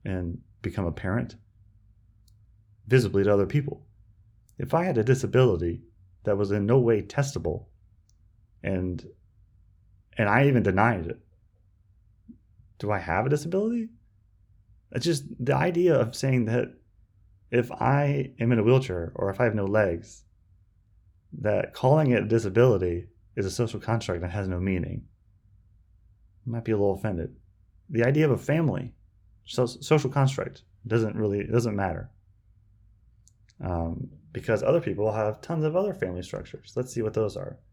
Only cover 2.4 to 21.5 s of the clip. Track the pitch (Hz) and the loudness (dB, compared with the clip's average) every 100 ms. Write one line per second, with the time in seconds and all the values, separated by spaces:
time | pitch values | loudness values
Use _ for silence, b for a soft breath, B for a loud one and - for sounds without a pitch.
2.4 | _ _ _ _ - 127 104 98 101 101 | _ _ _ _ 2 2 4 2 4 4
3.4 | 98 147 139 - - _ - _ _ _ | 2 0 -4 -10 -16 _ -20 _ _ _
4.4 | _ - - 160 185 120 110 131 98 135 | _ -12 -2 -2 0 0 2 0 2 4
5.4 | 127 90 85 85 - _ - _ - 101 | 4 2 -2 -6 -14 _ -20 _ -2 0
6.4 | 101 104 101 131 117 107 92 - 139 - | 0 0 2 4 4 2 0 -4 -2 -4
7.4 | 82 - - _ _ _ _ _ _ _ | -4 -6 -10 _ _ _ _ _ _ _
8.4 | _ _ 98 95 92 85 - - _ _ | _ _ -4 -2 -4 -6 -12 -20 _ _
9.4 | _ _ _ _ _ _ _ - 104 110 | _ _ _ _ _ _ _ -2 2 4
10.4 | 139 123 98 95 113 104 82 - _ _ | 4 4 2 4 2 2 -6 -12 _ _
11.4 | _ _ _ _ _ _ _ _ - - | _ _ _ _ _ _ _ _ -20 -20
12.4 | _ _ _ _ 101 101 82 87 127 147 | _ _ _ _ -2 -2 0 0 0 -2
13.4 | 165 185 220 240 226 - _ _ _ _ | -2 -2 -2 -4 -6 -14 _ _ _ _
14.4 | _ _ _ - _ - 151 156 - - | _ _ _ -20 _ -4 -2 -2 -6 -6
15.4 | 123 135 170 170 180 139 113 - 135 127 | -2 0 0 2 4 4 2 -2 0 2
16.4 | 110 120 - - _ _ _ _ _ _ | 2 0 -2 -8 _ _ _ _ _ _
17.4 | _ 120 120 - 120 143 143 143 135 - | _ 0 0 -2 2 2 2 0 -4 -2
18.4 | 120 120 107 131 131 90 82 - 98 95 | 2 2 4 2 2 -6 -6 -4 -4 0
19.4 | 120 104 98 107 101 85 - - _ _ | 0 0 0 2 2 0 -8 -20 _ _
20.4 | _ _ _ _ _ _ _ _ _ - | _ _ _ _ _ _ _ _ _ -4
21.4 | 104 | -2